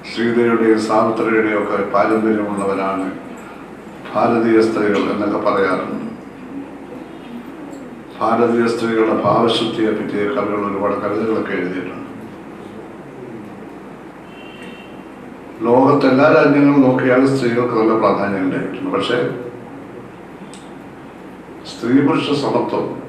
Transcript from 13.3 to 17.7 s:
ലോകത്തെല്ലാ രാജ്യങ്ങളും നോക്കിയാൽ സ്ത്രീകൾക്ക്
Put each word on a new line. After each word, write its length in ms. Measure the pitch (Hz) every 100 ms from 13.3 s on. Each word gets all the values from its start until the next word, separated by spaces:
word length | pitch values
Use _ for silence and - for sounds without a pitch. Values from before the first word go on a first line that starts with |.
| 110 104 - - - - - - - - - - - - - - - - - - - - - 113
ലോകത്തെല്ലാ 600 | 127 139 143 139 127 151 160
രാജ്യങ്ങളും 480 | 147 143 143 139 127
നോക്കിയാൽ 360 | 127 131 123 139
സ്ത്രീകൾക്ക് 420 | 135 120 117 123